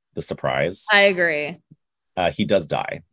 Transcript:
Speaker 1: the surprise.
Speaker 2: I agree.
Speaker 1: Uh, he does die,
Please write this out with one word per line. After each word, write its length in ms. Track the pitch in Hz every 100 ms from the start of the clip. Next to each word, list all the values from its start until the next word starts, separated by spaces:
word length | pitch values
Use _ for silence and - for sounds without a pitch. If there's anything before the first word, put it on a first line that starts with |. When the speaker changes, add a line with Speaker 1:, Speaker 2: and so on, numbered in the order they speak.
| _
Speaker 1:
the 80 | -
surprise. 640 | - - 67 65 151 - -
Speaker 2:
I 80 | 202
agree. 560 | 202 180 175 151 147 175 _ - _ _ _ -
Speaker 1:
Uh, 160 | 87
he 140 | 71 107
does 200 | 98 76
die, 380 | 60 - 76 -